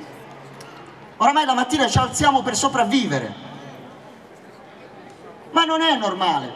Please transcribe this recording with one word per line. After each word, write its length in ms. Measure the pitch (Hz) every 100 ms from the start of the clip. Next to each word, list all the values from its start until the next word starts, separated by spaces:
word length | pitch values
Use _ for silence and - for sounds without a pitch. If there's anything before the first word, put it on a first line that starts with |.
| - - - - - - - - - - - -
Oramai 280 | 233 285
la 100 | 285
mattina 340 | 247 254 302 254
ci 100 | -
alziamo 440 | 254 - 294 269
per 140 | 247 226
sopravvivere. 760 | 277 262 226 262 196 139 110 104 - - - - - - - - - - - - - - - - - - - - -
Ma 140 | 320
non 180 | 320 320
è 140 | 320 269
normale, 560 | 208 185 180 151 127